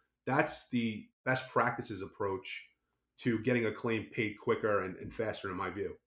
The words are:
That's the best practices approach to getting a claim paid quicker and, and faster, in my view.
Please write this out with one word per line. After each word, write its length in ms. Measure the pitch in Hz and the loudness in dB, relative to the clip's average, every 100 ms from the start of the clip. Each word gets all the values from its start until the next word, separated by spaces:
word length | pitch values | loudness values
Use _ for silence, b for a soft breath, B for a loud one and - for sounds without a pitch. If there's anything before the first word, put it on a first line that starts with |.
| _ _ - | _ _ 0
That's 440 | 135 151 - - | 2 2 0 -2
the 360 | 120 117 107 - _ 127 | 0 0 -2 -10 _ 0
best 240 | 127 - | 0 2
practices 500 | 127 120 120 117 98 | 2 4 2 -4 -6
approach 640 | 98 - 101 95 - - - _ _ _ _ - | -8 -4 -2 -2 -4 -10 -12 _ _ _ _ -4
to 200 | 123 113 | 0 2
getting 260 | 123 123 110 | 4 2 2
a 60 | |
claim 340 | 104 120 113 107 | 0 0 -2 -2
paid 280 | - 107 104 | -2 -2 -2
quicker 440 | - 107 110 101 | 0 2 4 2
and, 120 | 92 92 | 0 -6
and 160 | 104 | -8
faster, 380 | - 107 - 98 | -2 -2 -2 -4
in 60 | 92 | -4
my 120 | 92 | -2
view. 260 | 95 92 - | -2 -4 -6